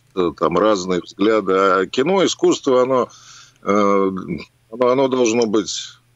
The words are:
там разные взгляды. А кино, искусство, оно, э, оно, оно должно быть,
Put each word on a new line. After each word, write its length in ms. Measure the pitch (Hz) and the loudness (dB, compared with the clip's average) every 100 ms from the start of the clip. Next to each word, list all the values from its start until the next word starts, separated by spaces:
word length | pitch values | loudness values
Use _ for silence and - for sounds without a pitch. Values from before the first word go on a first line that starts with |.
| _ 95 87 - | _ -2 -2 0
там 200 | 80 87 | 0 2
разные 420 | 107 101 92 90 | 2 0 -2 -4
взгляды. 540 | - - 104 110 95 | -6 -2 0 0 0
А 320 | 95 98 95 92 | 2 2 2 0
кино, 400 | - 147 190 165 | -2 0 0 0
искусство, 560 | - 180 151 139 127 | 0 0 0 0 2
оно, 280 | 127 131 - - - - - _ | 2 0 -2 -8 -20 -20 -20 _
э, 480 | 95 101 101 98 98 92 87 - - _ _ | -2 0 2 0 0 -4 -8 -10 -12 _ _
оно, 160 | 117 123 | -2 0
оно 180 | 131 135 | 2 0
должно 380 | 127 120 117 113 | 2 0 2 0
быть, 260 | 107 87 - - - _ | 0 -2 -10 -12 -20 _